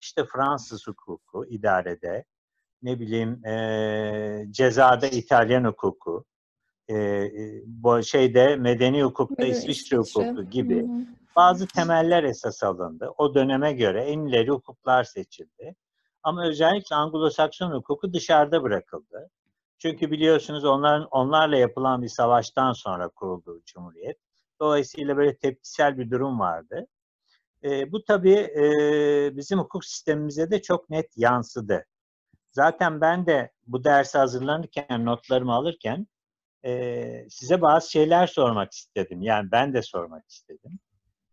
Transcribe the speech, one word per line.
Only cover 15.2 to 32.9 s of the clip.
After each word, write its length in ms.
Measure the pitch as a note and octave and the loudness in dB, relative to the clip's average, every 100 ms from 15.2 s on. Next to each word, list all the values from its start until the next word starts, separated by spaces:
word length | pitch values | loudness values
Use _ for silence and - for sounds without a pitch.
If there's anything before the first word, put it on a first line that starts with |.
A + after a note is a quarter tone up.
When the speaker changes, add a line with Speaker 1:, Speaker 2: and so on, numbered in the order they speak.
| F#2 - - _ C3+ F#3 _ _ _ _ | -14 -16 -20 _ -20 -20 _ _ _ _
Speaker 1:
Ama 240 | D#3 F3 E3+ | -6 -2 -4
özellikle 480 | D3+ D#3+ G3+ F#3+ D3+ | 2 2 2 -2 -2
Anglo-Sakson 800 | D#3 D#3 D#3 D3+ D#3 - F3+ | -2 0 0 2 -2 -2 -6
hukuku 400 | C3+ - C#3+ F#3+ | -6 -6 -6 -4
dışarıda 500 | F3 - D#3 D3 D#3+ | -4 2 4 4 2
bırakıldı. 680 | B2+ G2 - E2 _ G2 E3+ _ _ _ _ _ | 0 -4 -4 -16 _ -20 -20 _ _ _ _ _
Çünkü 340 | E3 D#3 D#3 | -8 -4 -4
biliyorsunuz 540 | D3+ D#3+ D#3 D3+ D3+ C#3+ | 0 4 4 2 -4 0
onların, 420 | C#3 D3 D3+ D#3 | 2 4 2 0
onlarla 460 | C3+ C3 D#3 D#3 C#3 | -2 2 2 4 4
yapılan 440 | A#2+ B2 C3 B2+ | 2 0 -2 -2
bir 60 | A#2+ | -4
savaştan 640 | - A#2+ A#2+ A2 - C3 | 0 2 2 2 0 0
sonra 360 | A2+ G2+ F2+ F2 | -2 -6 -6 -8
kuruldu 520 | - F#2+ F2 F2 E2+ - | -8 -10 -10 -12 -20 -20
Cumhuriyet. 520 | F2+ F2 E2 G#2+ - _ _ _ - | -20 -20 -16 -14 -14 _ _ _ -4
Dolayısıyla 580 | D3+ D3 C3+ - C#3+ C#3 | 0 0 -2 -6 -4 2
böyle 200 | C#3+ - | 2 2
tepkisel 600 | C#3 B2+ - - D3 C3+ | -4 -4 -10 0 0 0
bir 140 | A#2 | -4
durum 280 | B2 C#3 A#2+ | -2 -2 -2
vardı. 480 | F#2 E2 D#2+ C3+ B3 _ _ _ _ _ _ _ | -2 -4 -8 -12 -12 _ _ _ _ _ _ _
E, 280 | C#3 C#3 C#3 | -4 -4 -4
bu 120 | G#3 | -6
tabii, 300 | - G3+ F#3 G3+ D#3 D3 | 0 2 6 6 4 2
e, 800 | D3 D3+ D3 D3+ D3 D3 C#3+ C3+ | 4 4 4 2 2 2 0 -4
bizim 220 | C#3+ G3 | -4 -2
hukuk 260 | D3 F3+ - | -2 -8 -10
sistemimize 640 | - - D3+ D3+ C#3+ E3 | -10 -4 -2 -2 -4 -2
de 100 | G3+ | -2
çok 280 | - F3 - | 0 -4 -2
net 280 | D#3 - - | -6 -6 2
yansıdı. 680 | A#2 B2 G#2+ B2 G#2 F2+ - _ _ _ _ _ _ | 2 2 -2 -8 -4 -4 -4 _ _ _ _ _ _
Zaten 500 | - D#3 D#3+ F3 | 2 2 2 -2